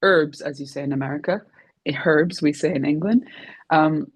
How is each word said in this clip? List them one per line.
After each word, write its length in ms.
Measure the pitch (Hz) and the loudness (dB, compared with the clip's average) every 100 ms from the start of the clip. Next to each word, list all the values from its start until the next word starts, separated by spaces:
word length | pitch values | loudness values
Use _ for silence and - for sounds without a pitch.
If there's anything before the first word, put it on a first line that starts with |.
herbs, 400 | 196 180 151 147 | 4 4 2 -4
as 180 | 147 139 | -12 -10
you 60 | 139 | -12
say 180 | 143 | -8
in 100 | 143 | -4
America, 480 | 139 135 143 - 190 - _ _ _ - | -4 -4 -6 -4 -4 -4 _ _ _ -8
eh, 80 | 139 - | -4 2
herbs, 360 | 156 170 170 | 4 2 0
we 120 | 151 | -2
say 200 | 143 151 | 0 -2
in 120 | 143 135 | -2 0
England, 420 | 151 180 233 254 - - - _ | 0 2 0 0 -16 -20 -20 _
um 420 | 160 156 156 147 | 2 2 0 -4